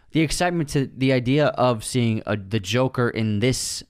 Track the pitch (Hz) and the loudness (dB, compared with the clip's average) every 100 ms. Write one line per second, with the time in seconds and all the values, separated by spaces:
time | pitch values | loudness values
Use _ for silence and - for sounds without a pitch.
0 | _ 151 151 - 175 170 143 147 131 - | _ 0 0 0 0 0 -2 -2 -2 0
1 | 135 131 120 143 143 - 127 113 - 127 | 2 2 2 2 2 2 2 0 -2 0
2 | 117 110 - 104 95 113 95 120 131 - | 0 0 -2 -4 -2 -4 -2 0 0 0
3 | 120 110 110 104 123 120 - - - | -2 0 -2 0 0 0 -4 -8 -10